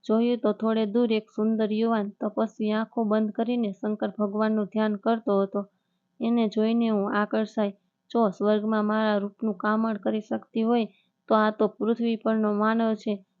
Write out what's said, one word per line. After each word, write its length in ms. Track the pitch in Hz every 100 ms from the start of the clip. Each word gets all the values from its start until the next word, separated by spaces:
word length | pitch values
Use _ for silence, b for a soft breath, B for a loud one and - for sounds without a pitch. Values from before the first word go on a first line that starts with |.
| -
જોયું 300 | 220 240 240
તો 160 | 214
થોડે 320 | 208 226 220
દૂર 260 | 220 226 240
એક 160 | 220 214
સુંદર 380 | - 214 220 220
યુવાન 360 | 214 226 226 202
તપસ્વી 640 | - 220 196 220 - 214
આંખો 320 | 214 220 -
બંધ 280 | 214 214 214
કરીને 400 | 214 226 247 214
શંકર 420 | 190 214 214 214 208
ભગવાનનું 460 | 208 208 220 214
ધ્યાન 300 | 202 214 214
કરતો 460 | 202 226 233 220 196
હતો. 240 | 196 202 196 _ _ _ _ _
એને 260 | 233 233 220
જોઈને 420 | 214 220 233 233
હું 260 | 208 202
આકર્ષાઈ. 560 | 208 208 226 214 - 202 196 _ _ _
જો 160 | 233 220
સ્વર્ગમાં 560 | 180 208 214 214 220
મારા 320 | 208 214 220 208
રૂપનું 360 | 202 _ 220
કામણ 400 | 180 214 220 226
કરી 280 | 208 220 214
શકતી 400 | - 220 - 226
હોય, 240 | 220 240 220 b b _ -
તો 80 |
આ 160 | 220 214
તો 160 | 214 214
પૃથ્વી 480 | - 208 233 233
પરનો 380 | 226 220 220 214
માનવ 400 | 208 214 226 226
છે 320 | 220 220 202 _ _